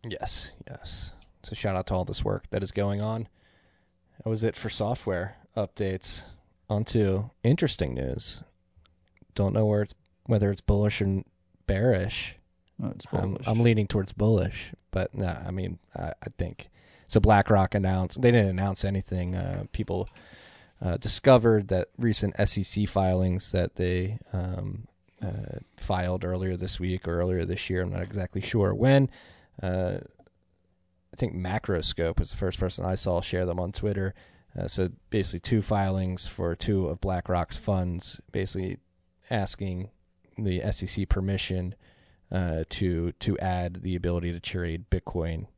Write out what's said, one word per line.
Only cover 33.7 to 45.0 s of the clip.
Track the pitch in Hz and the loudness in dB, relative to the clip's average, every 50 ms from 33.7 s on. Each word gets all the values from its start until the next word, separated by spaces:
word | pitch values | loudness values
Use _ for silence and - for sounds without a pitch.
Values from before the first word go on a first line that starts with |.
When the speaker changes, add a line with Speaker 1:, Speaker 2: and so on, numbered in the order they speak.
Speaker 1:
Twitter. | 98 - - 107 101 101 95 95 - - - - _ - _ _ - | -6 -4 -4 -2 -2 -2 -2 -4 -6 -8 -20 -20 _ -20 _ _ -8
Uh, | 90 90 90 | -6 -6 -4
so | - - 92 90 - _ _ _ | 0 0 0 -2 -2 _ _ _
basically | - 107 95 - - 85 | -2 -2 -2 -2 -4 -6
two | - - 120 107 | -2 0 2 2
filings | 98 - 107 101 98 95 95 95 95 92 92 90 - - | 2 2 0 0 2 0 0 0 -2 -2 -4 -6 -8 -10
for | - - 90 85 82 | -6 -4 -4 -4 -4
two | - - - 104 95 92 | -2 -2 0 0 0 0
of | 73 82 - | -2 -2 -4
BlackRock's | - 98 92 87 - - 92 87 85 - - | -2 -2 -2 -2 -2 0 0 0 0 -2 -6
funds, | - - - 101 95 90 90 87 87 - - - - - - | -8 -2 0 0 0 0 -2 -4 -6 -8 -10 -14 -16 -18 -6
basically | - 101 95 - - 98 92 95 92 - _ _ _ _ _ _ _ _ _ - | -4 -4 -4 -2 -4 -4 -4 -4 -6 -8 _ _ _ _ _ _ _ _ _ -4
asking | 127 107 98 - - - 98 95 90 90 95 101 _ _ _ _ _ _ _ _ _ | -2 -2 -2 -2 -4 -6 -4 -4 -4 -6 -8 -10 _ _ _ _ _ _ _ _ _
the | - 110 98 92 87 | -4 -2 0 0 0
S | - 104 107 - | 0 -2 -2 -2
E | 98 | -4
C | 95 - - 95 | -4 -2 -4 0
permission, | - - 98 95 98 101 95 - - 92 92 90 90 - _ _ - _ _ _ _ _ _ _ _ | 0 0 0 2 0 0 -2 -2 -2 -4 -4 -4 -4 -8 _ _ -20 _ _ _ _ _ _ _ _
uh, | 92 92 90 85 80 80 80 _ | -2 -2 0 0 -2 -2 -4 _
to, | - - 101 90 87 82 85 87 | -4 -2 0 0 0 0 0 -2
to | - _ - - 95 - | -4 _ -2 -2 -2 0
add | - 92 90 90 90 87 90 90 | 0 -2 -2 -2 -2 -4 -6 -6
the | 87 92 92 | -4 -4 -4
ability | 87 87 87 87 87 85 87 | -2 0 0 -2 0 -2 -2
to | 87 85 | -6 -6
trade | - - - 92 87 85 82 82 104 _ | -8 -6 -6 -4 -4 -4 -4 -6 -2 _
Bitcoin | - 92 | -2 -2